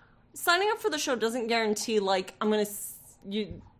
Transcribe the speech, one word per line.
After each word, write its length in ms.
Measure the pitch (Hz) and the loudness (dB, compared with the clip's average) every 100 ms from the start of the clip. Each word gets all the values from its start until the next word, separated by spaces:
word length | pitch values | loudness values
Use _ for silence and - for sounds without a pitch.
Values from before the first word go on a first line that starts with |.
| - _ _ | -20 _ _
signing 360 | - - 349 415 | -2 2 4 4
up 100 | 440 | 0
for 80 | 427 | -2
the 100 | 302 | -2
show 180 | - 247 | 0 0
doesn't 320 | 220 240 220 | 0 0 0
guarantee, 520 | 233 220 208 - 214 | 2 2 0 0 2
like, 320 | 190 190 190 - | 2 2 0 -2
I'm 80 | 214 | 2
gonna 140 | 214 | 2
s-, 320 | 208 208 - - - - 196 | 0 -4 -12 -14 -20 -18 -6
you, 320 | 208 190 170 - | -4 -4 -8 -18